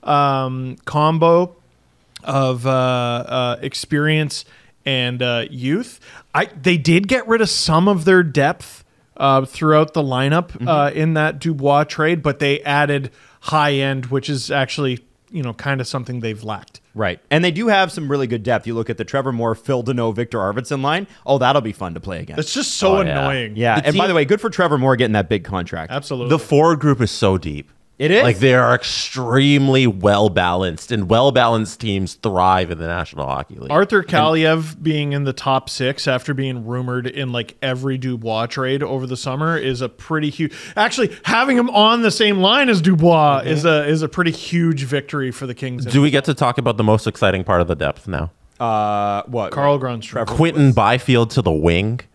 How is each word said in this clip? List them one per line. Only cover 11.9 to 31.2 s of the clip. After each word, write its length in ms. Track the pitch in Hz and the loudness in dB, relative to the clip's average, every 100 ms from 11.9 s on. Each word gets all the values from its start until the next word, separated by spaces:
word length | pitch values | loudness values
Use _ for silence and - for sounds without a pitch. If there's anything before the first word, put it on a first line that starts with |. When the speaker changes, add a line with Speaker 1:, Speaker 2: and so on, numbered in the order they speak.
| - 156 170 | -2 0 0
Speaker 1:
but 160 | 147 139 | -2 -2
they 220 | 143 143 | 0 -2
added 480 | 143 143 147 143 131 _ _ _ | 0 0 2 0 -4 _ _ _
high 320 | - 156 147 | -4 0 2
end, 340 | 139 139 135 127 | 0 -2 -4 -4
which 220 | 135 135 | -6 -4
is 200 | 139 - | -6 -4
actually, 500 | 139 131 - 139 123 _ _ _ | -2 -2 -2 -4 -4 _ _ _
you 120 | 190 | -10
know, 100 | 127 | -8
kinda 320 | 110 147 135 | -8 -6 -4
something 360 | 123 135 120 123 | -4 -8 -8 -6
they've 220 | 113 104 | -6 -8
lacked. 360 | 110 101 - - _ | -10 -12 -12 -20 _
Speaker 2:
Right. 260 | 101 104 90 _ | -6 -4 -4 _
And 140 | 151 | 0
they 60 | 175 | 2
do 180 | 160 233 | 0 0
have 240 | 202 185 | 2 0
some 180 | 175 147 | -2 -4
really 160 | 143 127 | -2 -2
good 160 | 117 | -4
depth. 240 | 107 113 117 | -2 -2 -2
You 80 | |
look 140 | 113 113 | -6 -6
at 80 | 120 | -6
the 80 | |
Trevor 280 | 104 139 135 | -4 -4 -2
Moore, 220 | 120 117 | -2 -2
Phil 280 | 110 - 131 | -4 -2 -2
Deneau, 320 | 117 123 117 | -2 -2 -2
Victor 240 | 107 120 117 | -2 -4 -2
Arvidsson 440 | 95 104 123 143 | -2 -4 -6 -4
line. 240 | 135 165 196 - - | -2 -2 -6 -14 -2
Oh, 100 | 139 | 2
that'll 220 | 127 143 | 4 2
be 100 | 110 | 0
fun 200 | 101 90 | -6 -8
to 60 | 82 | -8
play 200 | 95 87 | -10 -10
against. 200 | - 76 | -8 -8
Speaker 1:
It's 140 | 156 | -6
just 220 | 262 285 - | -4 -6 -2
so 220 | 190 190 | 2 2
Speaker 3:
Oh, 20 | |
yeah. 180 | 170 139 | 2 -2
Speaker 1:
annoying. 360 | 139 135 113 104 | -2 -4 -6 -2
Speaker 2:
Yeah. 240 | 117 104 | 2 2
Speaker 3:
The 80 | 139 | 2
Speaker 2:
And 80 | 147 | 2
by 80 | |
Speaker 3:
team 40 | 185 | 2
Speaker 2:
the 60 | |
way, 100 | 170 | 2
good 160 | 143 208 | 2 0
for 80 | 233 | -2
Trevor 280 | - 180 143 | 0 0 2
Moore 180 | 131 127 | 2 4
getting 160 | 120 | 2
that 160 | 107 92 | 2 0
big 160 | 107 | -2
contract. 480 | 85 95 85 85 80 | -2 -6 -6 -10 -8
Speaker 1:
Absolutely. 380 | 135 139 131 123 | -8 -8 -8 0
Speaker 3:
The 80 | 156 | 0
forward 420 | - 147 160 160 | 2 4 4 4
group 200 | 147 127 | 2 2
is 80 | 113 | 0
so 260 | - 104 95 | 0 0 0
deep. 320 | 80 73 - _ _ _ | -2 -10 -14 _ _ _
Speaker 2:
It 120 | 147 | 0
is. 120 | 196 | 4
Speaker 3:
Like, 180 | 123 95 | 4 4
they 120 | 135 | 4
are 200 | 127 120 | 6 4
extremely 1120 | 127 - - - 131 123 127 139 143 135 131 127 | 2 0 -8 -8 -6 0 2 4 4 4 4 4
well-balanced, 1040 | 98 101 101 107 90 90 90 92 80 - | 2 2 4 2 2 0 0 -2 -6 -6
and 160 | 117 92 | -4 0
well-balanced 720 | 110 | 2